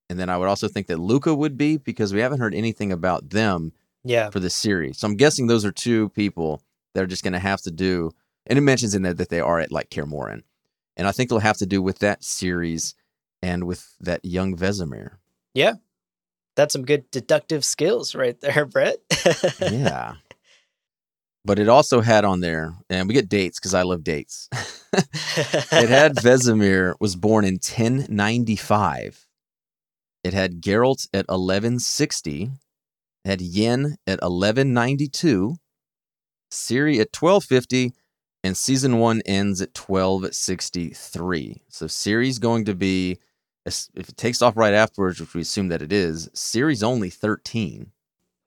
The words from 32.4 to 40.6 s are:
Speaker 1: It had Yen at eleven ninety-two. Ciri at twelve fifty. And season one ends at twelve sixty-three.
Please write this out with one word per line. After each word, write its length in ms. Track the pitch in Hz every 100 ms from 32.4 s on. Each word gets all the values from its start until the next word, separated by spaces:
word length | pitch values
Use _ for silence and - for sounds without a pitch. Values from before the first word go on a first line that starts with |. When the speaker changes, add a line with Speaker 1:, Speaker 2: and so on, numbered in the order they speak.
| 110 135 _ _ _ _ _ _
Speaker 1:
It 40 | 98
had 120 | 95
Yen 540 | 90 90 113 123 143 147 -
at 120 | 95
eleven 500 | 87 90 101 113 139
ninety-two. 840 | 120 120 139 147 - 175 101 101 170 _ _ _ _ _ _ _ _ _
Ciri 480 | - - 120 151 135
at 120 | 107
twelve 320 | - 160 196
fifty. 480 | - 127 123 127 123 - _ _ _ _ 95
And 100 | 92
season 420 | - 135 135 117
one 220 | 113 110 -
ends 340 | 98 101 92
at 140 | 95
twelve 580 | - - 95 92 95 92
sixty-three. 1300 | - - 90